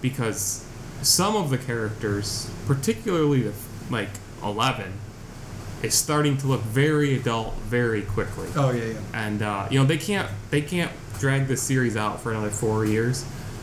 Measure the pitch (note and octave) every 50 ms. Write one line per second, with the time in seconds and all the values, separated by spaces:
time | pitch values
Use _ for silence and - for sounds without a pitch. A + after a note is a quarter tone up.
0 | B2+ B2+ C3 - A#2+ A2+ G2+ - - - - - - - - - - - - -
1 | - - - - F3+ G#3 G#3+ G#3 F3 C#3+ C3+ A#2+ - - A#2+ A#2 A2 G#2+ G#2+ -
2 | - G#2 G2+ G2+ G#2+ - - - - - - - - - C#3 C3+ - A3 A3+ A3
3 | - G#3 F3+ E3 D3+ D3 C#3+ C3 A2+ G2+ G2 - - - - - - - B2+ A2+
4 | G2+ G2+ - - - - - - - G#2 G2+ G#2+ A#2 C3 A#2+ A2 G2 F#2 F#2+ -
5 | - - - - - - - - - - - - - - - - - G#2+ - -
6 | - - D3+ D3 D3 D3 C#3 C3+ C#3 C3+ C3 A2+ G#2 A2 A2 C3+ C#3+ D#3 D#3 D3
7 | D3 C#3 C3+ A#2 A2+ A#2+ A#2 A2+ A2 A2 - - - G#2+ A#2+ B2 A#2+ A#2 A2 G#2
8 | G2 - - - G2+ - - G2 F2 F2 - D3 C#3 C3 A#2+ A#2+ A2+ A2+ A2 G#2+
9 | G#2 - - A2 A2 G#2+ G#2 G2+ G#2+ G#2 G#2 G2 F#2+ F#2+ C3 C3+ C3+ C3+ E3+ D#3+
10 | - G3+ G3+ G3 D#3 - - - - - - D3+ D3 - F#3 F3 E3+ E3+ - -
11 | - - - - - C3+ C3+ C#3 C3+ C3+ B2+ - - - C3+ C3 B2+ A#2 G#2 A2
12 | G#2+ G#2 G#2 - - A#2 A2+ G#2+ G#2+ G#2 G2+ - - A2 G#2+ G#2+ A2 G#2+ G#2+ A2
13 | A2+ B2 C3 C3 - - - - - - - -